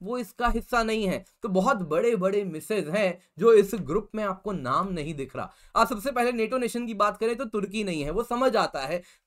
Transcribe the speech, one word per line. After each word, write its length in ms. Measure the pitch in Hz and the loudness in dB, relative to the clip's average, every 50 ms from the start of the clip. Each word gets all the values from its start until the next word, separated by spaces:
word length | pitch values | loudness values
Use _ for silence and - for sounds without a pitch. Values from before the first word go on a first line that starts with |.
| 180 | -8
वो 140 | 196 247 | -6 -6
इसका 300 | 247 240 - - - 240 | -6 -6 -8 -4 -2 0
हिस्सा 360 | 233 220 233 - - 247 233 226 | 0 0 0 -2 0 0 0 2
नहीं 240 | 220 220 220 208 | 2 0 0 0
है। 180 | 185 160 120 - _ _ _ - | 0 -2 -2 -6 _ _ _ -4
तो 60 | 220 | 0
बहुत 280 | 185 190 190 254 277 | 2 2 4 4 2
बड़े-बड़े 640 | 202 180 147 151 170 226 240 233 190 185 190 196 202 202 | 0 0 0 0 2 2 2 2 2 2 0 0 0 -2
मिसेज 460 | 185 156 156 - - 214 202 160 147 | -4 -6 -8 -6 -4 -4 -2 -2 -2
हैं 320 | 170 214 208 180 170 - _ _ - 151 | 0 0 0 0 -2 -4 _ _ -4 2
जो 140 | 190 233 226 | 6 8 10
इस 180 | 208 208 202 233 | 8 8 6 2
ग्रुप 340 | 208 156 127 165 214 214 - - | -4 -4 -2 -2 -4 -4 -4 -8
में 80 | 214 214 | -6 -6
आपको 280 | 196 185 185 - 208 | -6 -6 -6 -6 -6
नाम 420 | 196 180 131 123 135 160 185 196 185 | -6 -4 -2 0 0 0 0 -2 -4
नहीं 200 | 165 143 156 160 | -6 -6 -6 -6
दिख 220 | 139 135 127 - | -8 -8 -8 -8
रहा। 180 | 127 - - - _ - - - | -10 -10 -10 -12 _ -10 -2 0
आप 140 | 208 226 214 | 2 2 2
सबसे 220 | 262 208 190 277 | 0 -4 -4 -4
पहले 360 | 254 247 240 247 240 226 220 | -2 0 0 0 0 -2 -2
nato 120 | 220 254 254 | -2 -2 -2
नेशन 280 | 247 226 - 240 240 | -2 -4 -4 -6 -6
की 60 | 226 226 | -4 -2
बात 240 | 196 208 208 202 | 0 0 0 0
करें 180 | - 220 226 240 | 0 -2 -2 -2
तो 100 | 220 277 | -2 -6
तुर्की 380 | 220 - 208 190 214 190 220 208 | -4 -4 -4 -4 -4 -4 -4 -4
नहीं 200 | 190 170 156 139 | -2 -2 -4 -4
है, 80 | 147 | -4
वो 120 | 165 214 233 | -4 -4 -4
समझ 320 | - 240 240 262 254 214 | -2 0 2 2 4 4
आता 240 | 208 170 151 - 143 | 2 0 0 -2 -6
है 240 | 135 143 170 175 - - - _ _ | -6 -4 -6 -6 -8 -12 -20 _ _